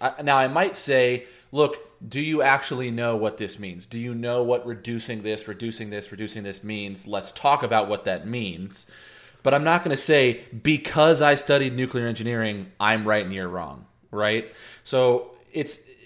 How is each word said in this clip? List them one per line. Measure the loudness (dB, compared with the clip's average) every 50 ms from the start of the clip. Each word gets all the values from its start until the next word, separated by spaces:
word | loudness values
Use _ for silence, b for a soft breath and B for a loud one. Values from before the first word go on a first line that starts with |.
I, | -4 -4 -4 -2
now, | 2 4 4 4
I | 4 4
might | 2 0 0 0 -2
say, | -6 -2 2 4 4 4 4 2 -2 B B B B B B
"Look, | 2 2 2 2 2 -6 -14 -20 _ _ -18 -10
do | -6 -6
you | -4 -2 0 4
actually | 6 6 4 4 2 -4 -6 -6 -4 -4
know | -4 -2 -2 0 0
what | 0 0 -2 -2
this | -4 -8 -8 -8 -10
means? | -12 -12 -12 -14 -16
Do | _ -10 -8
you | -8 -6 -6
know | -4 -2 0 0 2
what | 2 2 2 0 0
reducing | -6 -10 -10 -8 -6 -6 -6 -6 -8 -10 -8
this, | -4 -4 -6 -6 -6
reducing | -12 -10 -8 -8 -8 -8 -8 -10 -10
this, | -10 -10 -10 -12
reducing | -10 -10 -10 -8 -8 -10
this | -10 -10 -12 -10 -10
means? | -8 -8 -6 -8 -8 -10 -12 -8
Let's | -6 -6 -6 -6 -8
talk | -14 0 2 2 4 4
about | 2 2 2 2 2
what | 2 -2 -4 -2
that | -4 -4 -4 -6
means." | -8 -6 -6 -6 -6 -8 -10 -12 -12 -12 -14 -16 B B B B B B B B B B B
But | _ 2
I'm | 2 4
not | 4 2 2 2 2
gonna | -2 -2 -2
say, | 2 4 6 6 6 4 2 0 -8 -14 -16 -2
"Because | 0 0 0 0 -2 -2 4 6 6 6 6 6
I | 6 4 4
studied | 2 4 2 2 4 4 0 -2
nuclear | -2 -4 -2 -2 -4 -2
engineering, | -2 -4 -4 -4 -4 -2 -2 -2 -4 -4 -8 -12 -14 _ _
I'm | 2 2 2 2 2
right | 2 2 2 0
and | -2 -6
you're | -6 -6 -6
wrong," | -6 -8 -8 -10 -12 -16 -20 _ _ _ _ _
right? | -4 -2 0 0 0 -2 -4 -8 B B B B B B B
So | -2 2 4 4 4 4 2 0 -6 -18 _ _ _
it's, | -6 -6 -6 -6 -8 -14 _ -20 -20 -20 -18